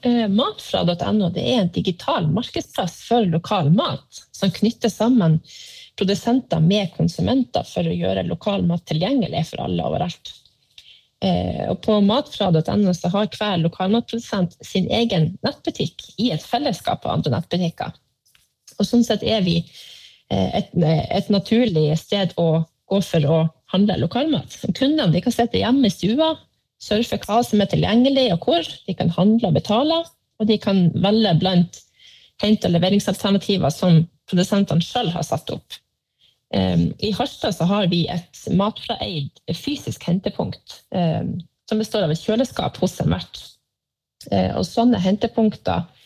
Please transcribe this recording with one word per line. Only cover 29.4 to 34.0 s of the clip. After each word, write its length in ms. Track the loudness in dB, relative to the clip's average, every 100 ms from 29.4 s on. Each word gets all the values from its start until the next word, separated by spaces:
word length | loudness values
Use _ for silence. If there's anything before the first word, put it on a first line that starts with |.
| 4
og 60 |
betale, 500 | 0 2 0 2 0 -2 _ _ _
og 80 | 0
de 100 | 2
kan 340 | 2 4 4
velge 480 | 4 2 4 4 2
blant 400 | 4 2 2 -2 _ _ -20 -20 _ _
hente- 240 | 2 2 2
og 60 |
leveringsalternativer 960 | 2 2 2 0 -2 0 0 2 0 0
som 300 | 0 4 4